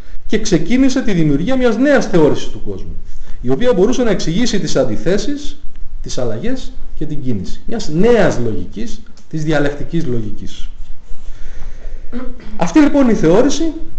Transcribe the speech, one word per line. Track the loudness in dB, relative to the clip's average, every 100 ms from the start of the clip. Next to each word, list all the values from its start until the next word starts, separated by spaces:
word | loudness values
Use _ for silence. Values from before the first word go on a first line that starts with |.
| -4 -2 2
και | 2
ξεκίνησε | 2 0 2 2 2 2
τη | 0
δημιουργία | 2 2 0 0 0
μιας | 0 0
νέας | 2 0 2
θεώρησης | 2 2 2 0
του | 0 -2
κόσμου, | -4 -4 -4 -2 0 0 -2
η | 0
οποία | 2 2
μπορούσε | 2 2 2
να | 0
εξηγήσει | 0 -2 0 0 0
τις | 2 2
αντιθέσεις, | 2 0 0 0 0 0 -2 0 -2 0 -2 -2
τις | -4 -2
αλλαγές | -2 0 0 0 0 -2 -2
και | -2 0
την | 0
κίνηση. | 0 -2 0 0 0
Μιας | 0 0
νέας | 2 4 4 2 0
λογικής, | 0 -2 -4 -4 -2 -2 -4 -12 -8
της | -6
διαλεκτικής | -2 0 -2 -2 -4 -2 0
λογικής. | 0 0 -2 -2 0 -2 -2 -2 -2 0 0 0 -2 -2 0 -2 -4 -6 -4 -2 0 -2 -2 -2 -2
Αυτή | 2 2
λοιπόν | 4 4 2
η |
θεώρηση, | 2 2 2 2 2 -2 -2 -2